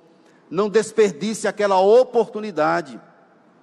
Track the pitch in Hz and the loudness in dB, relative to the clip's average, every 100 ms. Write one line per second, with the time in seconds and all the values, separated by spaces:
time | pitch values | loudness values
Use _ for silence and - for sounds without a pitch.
0 | _ _ _ _ _ 165 208 214 208 - | _ _ _ _ _ -4 0 0 0 0
1 | 202 143 214 220 208 190 202 185 196 240 | 0 -2 -8 -6 -6 -2 0 2 6 4
2 | 254 240 208 214 214 151 156 170 147 107 | 4 0 -2 -6 -8 -2 0 -2 -6 -16
3 | - _ _ _ _ _ | -20 _ _ _ _ _